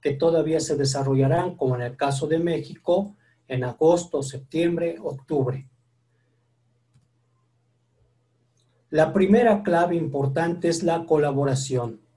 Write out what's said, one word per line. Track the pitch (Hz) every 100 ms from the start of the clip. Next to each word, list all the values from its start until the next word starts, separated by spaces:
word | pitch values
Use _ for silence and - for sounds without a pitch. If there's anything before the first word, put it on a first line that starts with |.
que | 147
todavía | 135 165 165 156 160
se | - 143
desarrollarán, | 135 139 135 135 135 165 180 170
como | 131 123
en |
el | 123 -
caso | 139 135 151
de | 165
México, | 170 156 - - - 175 202 - _ _ _
en | 135
agosto, | 123 120 160 175 - 147
septiembre, | 135 131 - 160 170 170 170 165
octubre. | 156 135 - 151 123 - - _ _ _ _ _ _ _ _ _ _ _ _ _ _ _ _ _ _ _ _ _ _ _ _ _ _ _ _ _ _ _ _
La | 156 156
primera | 190 190 214 240 202
clave | - 170 175 170
importante | 147 139 135 151 170 170 170
es | 165
la | 165 165 165
colaboración. | 156 147 135 139 131 - 127 120 107 _